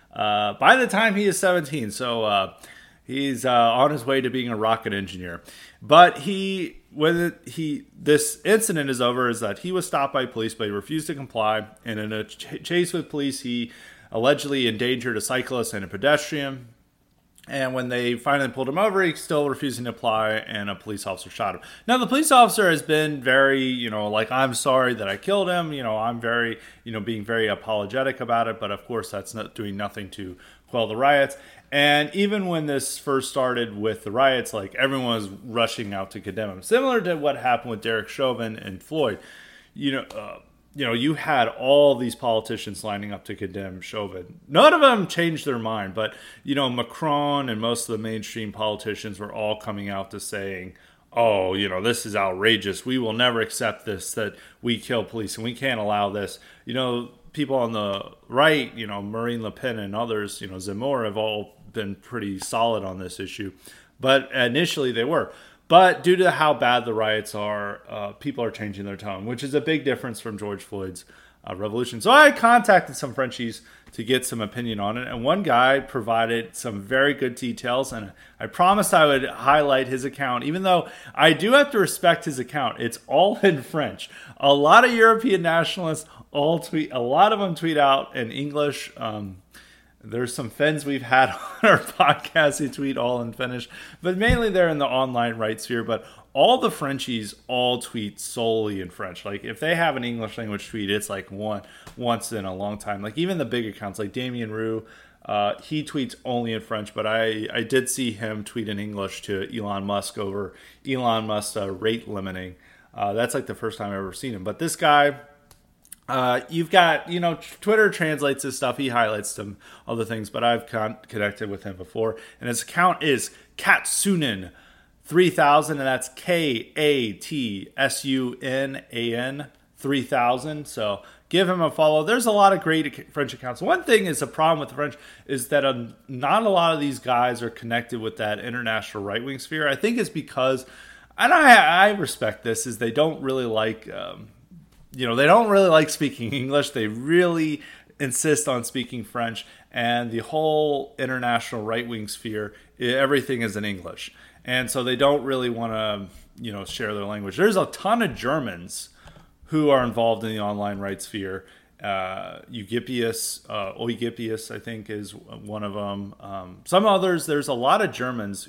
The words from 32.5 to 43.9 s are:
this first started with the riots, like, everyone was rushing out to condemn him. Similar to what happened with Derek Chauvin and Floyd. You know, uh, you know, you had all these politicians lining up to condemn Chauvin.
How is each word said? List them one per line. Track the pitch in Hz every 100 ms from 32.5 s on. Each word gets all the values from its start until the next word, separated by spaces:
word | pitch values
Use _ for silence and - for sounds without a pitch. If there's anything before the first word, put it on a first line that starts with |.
| 165 151
this | 139 135 -
first | - 135 131
started | 139 127 123 113 104
with | 107 107
the | 107
riots, | 107 135 131 117
like, | 107 98 123
everyone | 135 135 123 113
was | 101
rushing | 95 131 113 113 - 107 98
out | 95
to | 107
condemn | 104 95 107
him. | 92
Similar | - 240 214 240
to | 180 160
what | 143 131
happened | 127 120 123
with | 107
Derek | 117 113 107
Chauvin | - 135 117 113 110
and | 95 92
Floyd. | - 156 131 98 - - - - _
You | - 139
know, | 135 - -
uh, | 104 90 _ _ _
you | 147 127
know, |
you | 117 139 151
had | 160 139 117
all | - 127 143 143 127
these | 123 -
politicians | 120 113 110 113 - 98
lining | 107 101 104
up | 98 -
to | 101
condemn | 98 98 95 92
Chauvin. | -